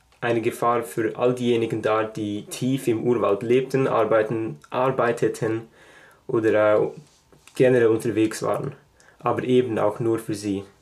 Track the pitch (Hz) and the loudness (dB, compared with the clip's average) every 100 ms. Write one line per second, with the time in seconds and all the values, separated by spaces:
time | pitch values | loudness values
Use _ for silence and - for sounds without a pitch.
0 | _ _ 120 120 113 - 120 120 - - | _ _ -2 -2 -2 -2 0 0 -2 -4
1 | 107 - 123 123 120 117 113 113 110 110 | -4 0 0 0 0 0 0 -2 0 -2
2 | 110 113 104 104 - - 123 139 - 110 | -2 -6 -6 -6 -10 -6 -2 0 0 0
3 | 117 117 101 101 117 127 131 135 131 113 | 0 2 2 0 2 2 2 0 2 2
4 | 104 110 107 113 110 - - 123 131 131 | 2 2 2 -2 -6 -10 -8 -2 0 0
5 | 117 113 110 - 113 113 - _ - - | 0 0 -2 0 -4 -4 -8 _ -20 -20
6 | - _ - 117 107 107 107 107 113 - | -20 _ -4 0 2 4 4 4 0 -6
7 | - _ _ _ - - 127 127 113 110 | -20 _ _ _ -12 2 4 6 4 2
8 | 120 104 110 - 110 104 - - _ _ | 0 0 0 0 -4 -2 -6 -12 _ _
9 | _ _ 120 - 127 123 110 104 104 - | _ _ -4 -2 2 2 2 0 -2 0
10 | 113 113 113 104 104 98 - _ | -2 -2 -4 -6 -4 -6 -8 _